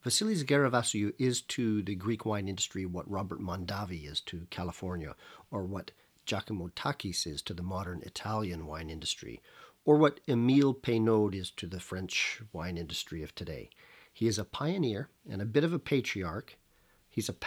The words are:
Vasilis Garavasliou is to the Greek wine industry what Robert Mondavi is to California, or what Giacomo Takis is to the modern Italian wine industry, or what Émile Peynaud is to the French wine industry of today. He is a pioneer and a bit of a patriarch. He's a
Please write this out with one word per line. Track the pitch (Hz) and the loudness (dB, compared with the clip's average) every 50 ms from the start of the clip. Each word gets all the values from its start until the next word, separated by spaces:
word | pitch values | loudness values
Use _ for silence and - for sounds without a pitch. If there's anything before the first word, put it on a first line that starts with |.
| - | -2
Vasilis | 123 - - 214 220 214 170 139 131 | 0 2 2 2 2 2 2 2 4
Garavasliou | 143 143 143 127 123 120 113 - - 104 104 104 - - | 6 6 6 6 4 4 2 2 2 2 0 0 0 2
is | 131 127 123 - - - - | 2 2 2 0 -2 -4 -2
to | 131 120 110 107 104 95 | 0 2 2 2 2 0
the | 98 104 92 92 | 0 -4 -2 -2
Greek | 110 117 104 - | -2 -2 0 0
wine | 110 107 101 95 98 | -2 -2 0 -2 -2
industry | 95 90 - - - 95 95 | -2 -2 -2 -2 -2 -2 -4
what | 90 87 87 - - 101 95 | -2 -4 -4 -4 -4 -2 -2
Robert | 95 90 85 - | -2 -2 -4 -4
Mondavi | 101 90 90 95 87 87 101 98 104 87 90 80 73 71 | -4 -4 -4 -4 -4 -4 -4 -4 -4 -4 -6 -8 -8 -6
is | 78 - | -6 -6
to | - - - 82 85 - | -6 -6 -8 -10 -10 -8
California, | - - - 87 - - 95 90 90 85 76 73 - - - - - - - _ | -6 -6 -6 -6 -6 -6 -6 -6 -4 -4 -6 -8 -10 -14 -18 -20 -20 -20 -14 _
or | - 101 92 | -6 -6 -4
what | 92 98 95 - - - _ _ _ _ _ _ | -4 -6 -6 -8 -12 -16 _ _ _ _ _ _
Giacomo | - 107 98 - - 110 92 85 87 | -4 -4 -2 -2 -4 -4 -4 -4 -6
Takis | - - - 143 143 - - 98 85 - - 82 | -6 -4 -2 -2 -2 -2 -4 -6 -4 -4 -4 -6
is | 73 71 - | -6 -8 -8
to | - 90 | -8 -6
the | 85 90 92 95 | -6 -4 -4 -4
modern | 92 98 90 87 73 - - | -4 -4 -6 -6 -8 -10 -10
Italian | - - - 104 110 107 107 92 87 80 80 | -10 -8 -4 -2 -2 -2 -2 -2 -4 -6 -6
wine | 76 76 80 80 80 | -8 -8 -8 -8 -8
industry, | 80 78 78 - - - - - - - - - - - - - - _ _ | -8 -6 -6 -6 -6 -6 -8 -12 -14 -14 -16 -20 -20 -20 -20 -20 -20 _ _
or | 151 151 151 | 6 8 8
what | 156 143 143 - - | 8 6 4 2 -2
Émile | - 127 117 120 127 135 143 143 139 131 - - | 0 2 4 6 6 8 8 8 6 4 2 0
Peynaud | 131 117 113 110 113 110 107 107 98 92 95 | 2 2 4 6 6 6 6 6 4 2 -2
is | 90 - | -4 -6
to | - - 95 85 | -8 -8 -8 -6
the | 95 90 - - | -6 -8 -8 -6
French | 92 92 92 90 - - - - - - 110 - - | -6 -6 -4 -2 0 0 0 0 -2 -6 -10 -10 -8
wine | 82 82 90 87 85 | -6 -4 -4 -4 -4
industry | 82 80 80 - - - 85 80 76 | -4 -4 -6 -6 -6 -6 -6 -8 -8
of | - - | -8 -8
today. | - - 80 76 57 53 - - - - - - - - _ _ - | -10 -8 -8 -8 -10 -12 -14 -18 -20 -20 -20 -20 -20 -20 _ _ 0
He | 113 113 | 2 2
is | 104 104 | 2 0
a | 98 - - - | -2 -6 -6 -4
pioneer | 139 156 185 196 156 120 104 104 139 - _ _ _ - | -2 0 0 2 2 2 0 -2 -4 -8 _ _ _ -8
and | 107 98 | -6 -4
a | 104 113 107 | -2 2 4
bit | 143 156 | 4 4
of | 170 175 | 4 2
a | 151 - - | -2 0 2
patriarch. | 147 135 - - - 101 92 82 80 110 - - - - _ _ _ _ _ _ _ _ _ _ _ | 2 2 2 0 -2 -2 -2 -2 -4 -6 -8 -10 -16 -20 _ _ _ _ _ _ _ _ _ _ _
He's | - 107 - | -4 -2 -2
a | 101 - - | -4 -6 -4